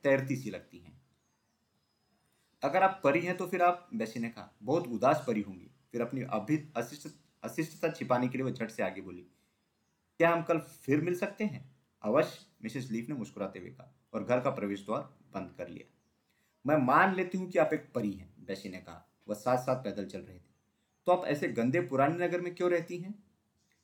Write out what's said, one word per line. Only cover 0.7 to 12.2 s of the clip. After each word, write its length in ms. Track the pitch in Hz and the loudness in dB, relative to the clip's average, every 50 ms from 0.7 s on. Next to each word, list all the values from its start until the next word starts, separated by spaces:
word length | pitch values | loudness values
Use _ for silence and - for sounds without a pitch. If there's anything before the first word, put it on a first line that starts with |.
| - 90 | -20 -20
हैं।" 240 | 87 82 - - _ _ _ _ _ _ _ _ _ _ _ _ _ _ _ _ _ _ _ _ _ _ _ _ _ _ _ _ _ _ _ _ - | -20 -20 -20 -20 _ _ _ _ _ _ _ _ _ _ _ _ _ _ _ _ _ _ _ _ _ _ _ _ _ _ _ _ _ _ _ _ -2
"अगर 200 | 143 143 185 190 | 0 2 4 4
आप 180 | 190 185 - - | 4 4 4 2
परी 180 | 139 143 170 | 4 4 4
हैं, 160 | 165 180 180 180 | 2 0 -2 -2
तो 100 | 185 165 | -2 -2
फिर 140 | 185 180 | 0 4
आप," 280 | 175 175 175 175 - - - | 4 4 4 2 -2 -8 -6
बेसी 260 | 110 113 - - 120 | -4 -4 -4 -4 -6
ने 100 | 117 117 | -6 -6
कहा, 240 | 117 110 90 - _ - 107 | -8 -10 -16 -18 _ -10 -2
"बहुत 240 | 110 143 170 170 123 | 0 0 0 0 -2
उदास 360 | 117 104 117 135 - 131 - - | -2 2 4 4 4 4 2 -2
परी 140 | 113 104 | -2 -2
होंगी।" 300 | 101 98 92 90 90 - - _ _ _ | -2 -4 -8 -14 -16 -20 -20 _ _ _
फिर 100 | - 120 | -6 -4
अपनी 200 | 117 113 - 131 | -4 -4 -4 -6
अभी-, 380 | 120 - - 107 101 - 151 156 147 - - | -6 -4 -4 -4 -2 0 -2 -2 -2 -4 -6
अशिष्ट-, 680 | 120 120 - - - - 156 - - _ _ _ _ - | -6 -6 -6 -8 -14 -16 -16 -18 -20 _ _ _ _ -12
अशिष्टता 460 | 113 - - 156 156 - - - 165 | -8 -4 -4 -4 -4 -4 -2 -2 -2
छिपाने 380 | 160 - - 127 127 123 127 127 | -2 -2 0 2 2 2 2 0
के 100 | 127 127 | 0 -2
लिए 80 | 135 | -2
वो 60 | 127 | -2
झट 200 | 123 - 113 107 | -4 -4 -6 -6
से 120 | - - 104 | -4 -2 -4
आगे 180 | 92 92 98 | -4 -4 -6
बोली, 200 | 92 98 87 90 87 - _ _ _ _ _ _ _ _ _ _ _ _ _ _ _ _ _ - | -12 -12 -14 -16 -16 -20 _ _ _ _ _ _ _ _ _ _ _ _ _ _ _ _ _ 4
"क्या 160 | 165 165 170 | 4 6 6
हम 100 | 165 160 | 4 2
कल 160 | - 170 160 | 2 0 0
फिर 420 | 156 - - - - - 139 151 | -2 -6 -14 -6 0 2 2 2
मिल 140 | 156 180 180 | 2 2 0
सकते 280 | 175 - 196 - - 220 | -2 -2 -4 -4 -2 -4
हैं?" 320 | 208 139 127 - - - _ _ _ _ _ | -4 -4 -6 -14 -16 -20 _ _ _ _ _
"अवश्य," 440 | - 107 110 147 | -2 2 2 4